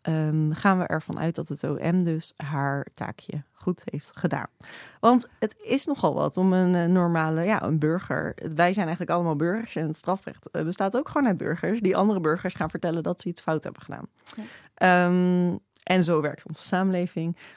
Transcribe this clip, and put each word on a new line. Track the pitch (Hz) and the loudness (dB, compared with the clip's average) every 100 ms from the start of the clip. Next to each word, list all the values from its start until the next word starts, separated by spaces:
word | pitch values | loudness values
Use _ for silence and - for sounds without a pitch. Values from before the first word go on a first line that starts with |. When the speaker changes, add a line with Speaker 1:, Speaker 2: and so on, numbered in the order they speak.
Speaker 1:
ehm, | - 160 156 156 156 | -2 0 2 2 2
gaan | 165 202 185 | 2 2 2
we | 175 | 0
ervan | 160 - - | -2 -4 -4
uit | 165 165 | -4 -4
dat | 156 | -6
het | 143 151 | -6 -4
O | 143 | -2
M | 160 180 | 0 2
dus | 170 160 - - | 2 0 -6 -10
haar | 143 147 139 139 - | -6 -2 -2 -2 -6
taakje | - - - - 151 - | -10 -10 -10 -10 -10 -10
goed | _ - 175 - | _ -6 -6 -6
heeft | 151 - | -10 -12
gedaan. | - - 143 - - - - - - | -6 -4 -4 -6 -14 -20 -20 -20 0
Want | 226 247 - _ | 4 4 2 _
het | 214 - | -6 -6
is | - 277 - | -2 -2 0
nogal | 285 160 | 0 0
wat | 135 151 185 | 2 0 2
om | 190 | 4
een, | 185 180 180 | 4 4 4
eh, | 170 | 4
normale, | 185 175 165 156 160 | 4 4 2 0 0
ja, | 180 214 | 0 0
een | - 156 | 0 0
burger. | 151 175 - 143 156 - 156 156 | 2 0 -2 -4 -4 -6 -6 0
Wij | 175 | 2
zijn | 196 165 | 2 -2
eigenlijk | 165 175 175 | -4 -2 0
allemaal | 170 147 | 0 0
burgers | 170 214 220 - | 0 -2 -4 -4
en | 156 | -4
het | 156 | -4
strafrecht, | - 190 - - - | -4 -4 -6 -16 -10
eh, | - | -6
bestaat | 156 185 196 233 | -4 -2 -2 -2
ook | 311 | -2
gewoon | 302 262 | 0 2
uit | 180 | 2
burgers | - 170 165 226 | -2 -2 -2 0
die | 190 180 | 2 4
andere | 202 196 | 2 2
burgers | 156 160 180 | 0 0 -2
gaan | - 160 | -4 -6
vertellen | - 175 165 | -4 -2 -2
dat | 165 180 | -2 -4
ze | 180 | -6
iets | 170 | -6
fout | - 156 | -4 -4
hebben | - - | -4 -12
gedaan. | - - - _ - - | -14 -14 -14 _ -14 -12
Speaker 2:
Ja. | 214 - - | -12 -18 -20
Speaker 1:
Ehm, | _ 185 180 180 180 180 180 180 175 - - | _ 6 6 6 4 4 4 2 0 -8 -16
en | - 185 | 0 2
zo | 170 160 | 4 2
werkt | 147 - - | 0 -6 -10
onze | 156 | -8
samenleving. | - 185 190 180 175 - 165 165 - | -2 0 2 0 -2 -2 -4 -4 -10